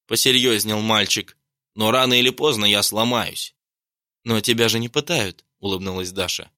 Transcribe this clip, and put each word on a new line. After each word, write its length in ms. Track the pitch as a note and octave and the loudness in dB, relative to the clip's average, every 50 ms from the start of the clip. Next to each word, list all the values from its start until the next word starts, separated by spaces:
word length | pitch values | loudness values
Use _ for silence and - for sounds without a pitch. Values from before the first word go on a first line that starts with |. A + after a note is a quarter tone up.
| _ | _
посерьезнел 760 | - A#2 - - C3+ B2+ B2+ B2 B2 A2+ G#2 G2 A2 G#2+ G#2+ | -4 -2 0 2 4 4 4 4 2 2 0 0 -2 -2 -2
мальчик. 580 | G#2+ A2 A2 G#2+ G2+ G2 - G#2+ G2 - - _ _ _ _ _ _ _ _ | 0 2 2 2 2 0 -2 -4 -4 -8 -14 _ _ _ _ _ _ _ _
«Но 160 | G#2+ A2 A2+ | -2 0 2
рано 220 | A#2 B2+ B2+ B2+ | 2 2 2 4
или 160 | B2 B2 B2 B2+ | 4 4 4 2
поздно 380 | B2 C3 C#3+ D3+ B2+ G#2+ G#2 | 2 0 0 0 0 2 2
я 160 | G#2 G#2 G2+ | 2 2 2
сломаюсь». 720 | G2+ - G#2 G#2+ A#2 B2 B2 A#2 F#2 - - - - - - _ _ _ _ _ _ _ _ _ _ _ _ _ - | 2 0 0 0 0 0 0 -2 -2 -4 -8 -10 -10 -12 -14 _ _ _ _ _ _ _ _ _ _ _ _ _ -4
«Но 180 | A#2 A2+ G#2+ | -2 -2 0
тебя 260 | - - A#2+ A#2 A#2 A2 | 0 0 2 2 2 2
же 100 | A2 A2+ | 0 -2
не 120 | A#2+ A#2+ | -4 -4
пытают», 560 | - D3+ D3+ - F3 C#3+ G#2 F#2 - - _ _ _ _ | -4 -4 -4 -2 -2 -2 -2 -4 -8 -14 _ _ _ _
улыбнулась 520 | - G2+ F#2+ F#2 F#2+ F#2+ F#2 F#2 F#2 F2+ | -6 -6 -6 -6 -6 -6 -6 -6 -8 -8
Даша. 380 | F#2 F#2+ F2+ F2 - - - - _ | -6 -6 -6 -4 -6 -8 -10 -14 _